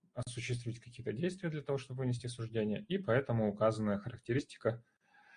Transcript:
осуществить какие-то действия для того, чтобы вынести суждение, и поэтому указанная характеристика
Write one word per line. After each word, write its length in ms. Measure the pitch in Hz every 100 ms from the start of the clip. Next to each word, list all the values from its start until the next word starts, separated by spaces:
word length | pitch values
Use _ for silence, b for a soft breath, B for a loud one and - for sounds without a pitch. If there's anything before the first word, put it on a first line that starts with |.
| _
осуществить 680 | - 120 - 120 120 117 113
какие-то 320 | - - 120
действия 380 | 113 175 185 170
для 120 | 151
того, 160 | 139 135
чтобы 220 | - 127
вынести 280 | 127 120 127
суждение, 580 | - 113 113 107 101 -
и 100 | 190
поэтому 520 | - 113 107 117 107
указанная 480 | 101 110 110 107 101
характеристика 840 | - - - 123 - - 113 117 b b b b b